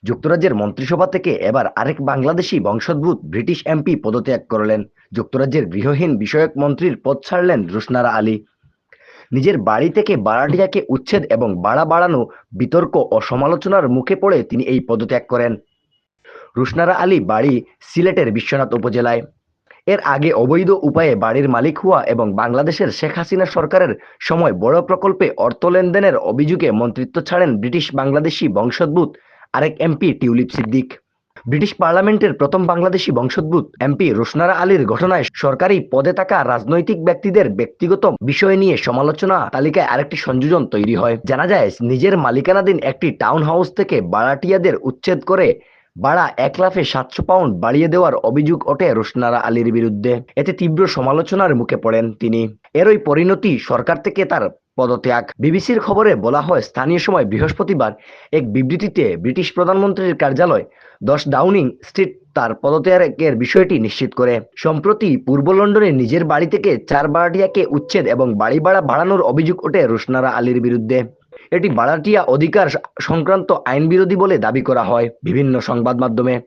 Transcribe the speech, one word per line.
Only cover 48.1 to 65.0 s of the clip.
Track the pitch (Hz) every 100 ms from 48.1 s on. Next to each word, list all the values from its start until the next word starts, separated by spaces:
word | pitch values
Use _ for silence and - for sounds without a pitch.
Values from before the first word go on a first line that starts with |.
| - -
অভিযোগ | 135 151 165 -
ওঠে | 139 180
রোশনারা | 113 107 - 120 120 117
আলীর | 117 117 117
বিরুদ্ধে। | 117 104 113 120 120 -
এতে | - 185
তীব্র | 175 156 185 -
সমালোচনার | 127 147 165 196 190 131
মুখে | 117 120
পড়েন | 113 113 113 107
তিনি। | 117 113 113 107 _ 147
এরই | 196 214 -
পরিণতি | 147 175 190 202 139 -
সরকার | 120 123 160 -
থেকে | - 185
তার | 170 101 - _ -
পদত্যাগ। | 127 120 127 120 117 -
বিবিসির | 135 175 - 233
খবরে | - 202 220 107 104
বলা | 143
হয়, | 147 180 175
স্থানীয় | - 135 175 -
সময় | 190 113
বৃহস্পতিবার | 110 151 - 185 180 113 104 - - - 156
এক | 127
বিবৃতিতে | 107 131 170 202 - 127 85
ব্রিটিশ | 95 131 170 -
প্রধানমন্ত্রীর | 175 190 196 190 185 156
কার্যালয় | 143 135 175 123 - _ - _
দশ | 104 143 -
ডাউনিং | 135 170 202 131 - -
স্ট্রিট | - 190 - _
তার | - 117 110
পদত্যাগের | 139 156 170 185 170 117 160 120
বিষয়টি | 123 - 185 165 113
নিশ্চিত | - 131 -
করে। | 123 117 107 -
সম্প্রতি | 160 151 170 214